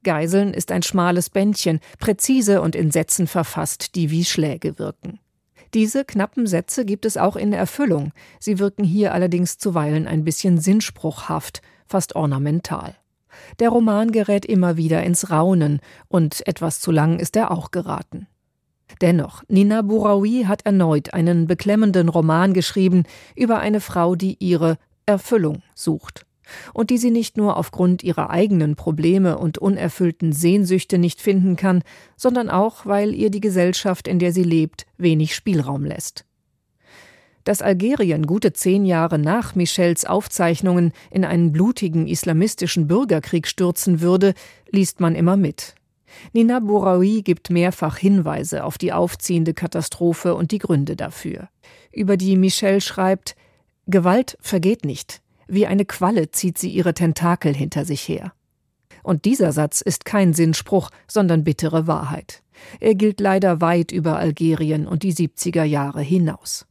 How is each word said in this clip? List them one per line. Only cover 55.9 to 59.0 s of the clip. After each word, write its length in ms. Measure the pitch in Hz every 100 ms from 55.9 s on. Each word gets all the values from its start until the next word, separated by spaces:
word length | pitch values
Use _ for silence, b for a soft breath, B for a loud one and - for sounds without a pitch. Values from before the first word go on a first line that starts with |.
| - - 220 156
zieht 260 | - 180 170
sie 120 | 180
ihre 240 | - 175
Tentakel 600 | 160 170 156 175 175 156 139
hinter 300 | 156 147 -
sich 240 | 143 -
her.“ 240 | 156 185 - _ _ _ _ _ b